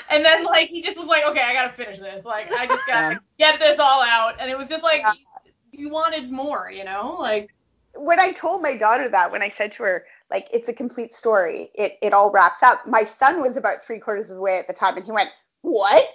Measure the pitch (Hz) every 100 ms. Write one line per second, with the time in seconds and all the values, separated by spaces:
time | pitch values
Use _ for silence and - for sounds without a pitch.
0 | - 302 320 330 339 330 330 339 339 339
1 | 320 311 294 277 240 254 247 247 220 190
2 | 196 196 226 214 220 240 247 254 - 233
3 | 160 185 - - 311 302 302 294 285 269
4 | 240 233 226 - 262 262 269 320 330 302
5 | 214 208 _ - _ _ _ 285 294 311
6 | 320 311 254 262 294 226 180 190 196 196
7 | 240 349 254 214 208 _ _ _ _ -
8 | 294 339 370 370 330 381 311 240 214 247
9 | 254 196 175 208 202 - 214 - 202 180
10 | - _ _ 196 - 233 - - 240 -
11 | 233 - 233 208 170 - - - 208 -
12 | 208 202 202 202 175 - 254 214 - 226
13 | 214 - 269 349 254 233 208 - - 220
14 | - 202 202 185 190 185 - 175 196 277
15 | 190 214 185 - _ _ 339 233 196 294
16 | -